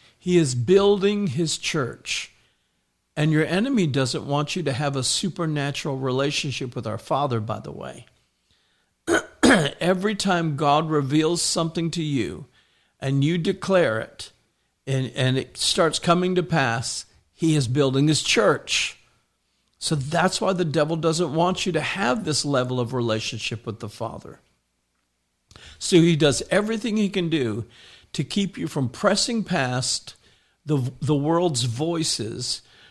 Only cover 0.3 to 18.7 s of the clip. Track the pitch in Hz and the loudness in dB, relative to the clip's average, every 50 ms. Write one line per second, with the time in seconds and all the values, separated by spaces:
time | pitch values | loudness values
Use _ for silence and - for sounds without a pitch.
0.3 | 180 170 160 135 123 123 117 110 185 196 202 202 208 202 185 202 208 208 202 175 | 4 4 4 4 2 -2 2 6 6 6 8 6 4 4 4 2 2 2 0 -2
1.3 | 113 151 170 151 - - - - - 156 131 117 117 - - - - - - - | -2 -2 -2 -2 -4 -4 -6 -4 -2 -2 -2 -2 -6 -10 -8 -8 -6 -6 -8 -10
2.3 | _ _ _ _ _ _ _ _ _ _ _ _ _ _ _ _ - - 147 156 | _ _ _ _ _ _ _ _ _ _ _ _ _ _ _ _ -4 0 0 2
3.3 | 156 151 156 123 160 185 220 277 285 220 180 151 123 139 131 127 - 147 98 139 | 4 2 2 2 0 0 0 0 2 2 2 2 2 0 0 0 -2 -6 -4 -2
4.3 | 143 147 147 147 - 190 160 139 131 113 147 143 139 139 127 - - - - 185 | -2 -2 -2 -2 -4 -4 -4 -4 -2 -2 -2 -4 -2 -2 -2 -2 -2 -2 -2 -4
5.3 | 147 - 170 160 151 147 139 143 143 - - 151 139 135 131 135 127 131 139 147 | -4 -4 -4 -2 -2 -2 -2 -4 -4 -6 -6 -6 -6 -4 -2 -2 0 0 0 0
6.3 | 147 - - 147 123 - 139 123 - 127 - 113 107 110 - - - 135 143 143 | 0 -2 -4 -4 -6 -6 -8 -8 -8 -8 -8 -6 -8 -8 -6 -4 -2 -2 0 0
7.3 | 120 113 107 110 107 101 - - - - - - - - - _ _ _ _ _ | 0 -2 -2 -4 -6 -8 -8 -12 -12 -12 -12 -14 -14 -16 -20 _ _ _ _ _
8.3 | _ _ _ _ _ _ _ _ _ _ _ _ _ _ - - 339 - - - | _ _ _ _ _ _ _ _ _ _ _ _ _ _ -2 0 0 0 0 -2
9.3 | - - - 247 262 190 151 139 - - 165 175 190 180 185 214 220 202 - 196 | -6 2 4 6 6 6 4 2 -2 0 2 2 2 2 2 -2 -2 0 0 0
10.3 | 180 170 165 160 147 135 160 143 143 151 160 156 156 151 139 131 143 156 156 156 | 2 2 2 0 0 0 2 4 4 4 2 2 0 0 0 2 2 2 4 2
11.3 | 170 165 - - - 185 165 165 165 180 165 170 156 175 160 156 143 127 104 76 | 2 0 -2 -2 0 0 -2 -2 -2 -2 -4 -4 -2 -4 -4 -2 0 0 -2 -2
12.3 | 85 90 - - _ _ _ _ _ _ _ _ _ - - 135 135 139 139 151 | -4 -10 -14 -18 _ _ _ _ _ _ _ _ _ -8 -4 0 0 2 2 2
13.3 | 170 180 160 202 190 190 - - 190 180 165 123 110 110 113 - - - - - | 2 2 0 0 -2 -2 0 2 4 4 4 4 2 -2 -4 -8 -12 -16 -18 -18
14.3 | _ _ _ _ _ _ _ _ _ _ - 139 135 131 131 113 - - 127 127 | _ _ _ _ _ _ _ _ _ _ -6 -4 -2 -2 -2 -4 -4 -2 0 0
15.3 | 127 131 - - - - - - - - 175 160 147 - - 175 170 180 180 185 | 0 0 -2 -4 -8 -6 -2 -2 2 2 2 2 2 0 2 2 2 2 2 2
16.3 | 185 180 170 - 165 160 135 120 113 120 120 - - - - _ _ _ _ _ | 0 0 0 0 0 0 2 2 0 -2 -4 -6 -8 -10 -12 _ _ _ _ _
17.3 | _ - 165 160 156 151 131 113 127 147 139 135 131 135 143 156 156 - - - | _ -2 0 2 2 2 2 0 2 2 2 2 4 2 2 4 2 0 0 0
18.3 | - 240 214 190 147 - - - | 2 4 4 4 2 2 -2 -4